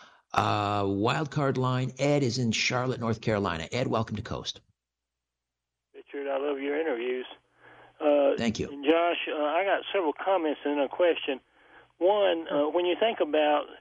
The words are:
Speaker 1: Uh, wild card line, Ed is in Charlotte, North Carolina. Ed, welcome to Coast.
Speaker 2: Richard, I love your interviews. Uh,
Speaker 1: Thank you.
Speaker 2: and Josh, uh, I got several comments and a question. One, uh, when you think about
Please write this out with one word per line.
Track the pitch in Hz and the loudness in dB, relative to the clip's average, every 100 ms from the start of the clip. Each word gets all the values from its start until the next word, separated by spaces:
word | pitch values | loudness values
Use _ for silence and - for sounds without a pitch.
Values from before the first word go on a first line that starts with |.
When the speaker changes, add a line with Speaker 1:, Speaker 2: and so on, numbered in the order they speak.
| - _ _ | -20 _ _
Speaker 1:
Uh, | 104 107 107 101 104 98 | -2 0 2 0 0 0
wild | 98 113 151 156 | 2 0 0 -2
card | 151 139 131 | -2 0 0
line, | 127 127 127 - | 0 0 -4 -2
Ed | 143 147 | 0 2
is | 127 120 | 2 0
in | 117 | 0
Charlotte, | 107 - 127 127 110 | 0 0 0 -2 -2
North | 117 110 | -2 -2
Carolina. | - 104 98 82 82 | 0 0 0 -2 -4
Ed, | 120 135 | -4 -2
welcome | 117 113 | -2 -2
to | 104 | -6
Coast. | - 64 - - _ _ _ _ _ _ _ _ _ _ _ _ _ | -8 -8 -8 -12 _ _ _ _ _ _ _ _ _ _ _ _ _
Speaker 2:
Richard, | 139 - 143 139 | -20 -14 -10 -6
I | 135 | -4
love | 143 139 | -2 -4
your | 139 147 | -2 -2
interviews. | 160 117 123 127 - - _ _ - - - _ | -2 -2 -2 -4 -8 -16 _ _ -20 -20 -20 _
Uh, | 151 147 139 - | 2 4 4 4
Speaker 1:
Thank | 117 110 | 0 -2
you. | - | -6
Speaker 2:
and | 143 | -2
Josh, | 139 165 170 160 180 | 2 4 4 0 -4
uh, | 156 | -2
I | 147 165 | 0 0
got | 196 165 - | 0 0 -2
several | 196 185 | -2 -2
comments | - 190 190 156 139 | -2 0 2 0 -2
and | 147 147 | -2 0
a | 131 | -2
question. | - 175 156 - 131 - _ _ - - _ | 2 2 2 -2 -6 -10 _ _ -20 -20 _
One, | 175 208 196 165 156 | 2 4 4 2 0
uh, | 147 151 | 0 2
when | 165 180 | 2 0
you | 170 | 2
think | 220 226 | 0 2
about | 156 151 151 147 - - | 0 2 4 2 0 -12